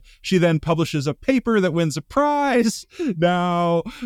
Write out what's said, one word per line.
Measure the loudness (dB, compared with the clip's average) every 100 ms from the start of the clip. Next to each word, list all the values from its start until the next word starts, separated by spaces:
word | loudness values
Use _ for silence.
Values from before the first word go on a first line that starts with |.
| -4 -14
She | 0 4
then | 4 2
publishes | 0 -2 0 -2 -4
a |
paper | -4 0 0 2 0
that | 2
wins | 0 -2 -4
a |
prize. | -4 0 0 0 0 2 0 -2 -14 -6
<laughs> | -6 0
Now | 0 2 0 0 0 0 -4 -10